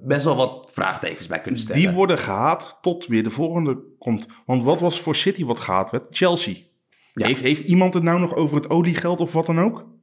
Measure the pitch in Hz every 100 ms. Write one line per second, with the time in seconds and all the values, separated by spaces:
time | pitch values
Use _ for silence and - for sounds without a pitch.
0 | 131 143 147 131 127 - - - 95 92
1 | 85 82 - 80 - 117 110 131 185 180
2 | 190 165 - 98 139 180 - - 185 175
3 | - 113 110 117 165 170 151 - - _
4 | 123 110 - - - 127 120 165 170 165
5 | 165 147 190 196 135 117 - 92 95 117
6 | - - 143 170 104 90 - _ _ _
7 | _ 113 107 131 127 151 151 180 180 180
8 | 170 175 175 - 151 147 151 165 175 160
9 | 175 175 165 165 165 165 208 233 - -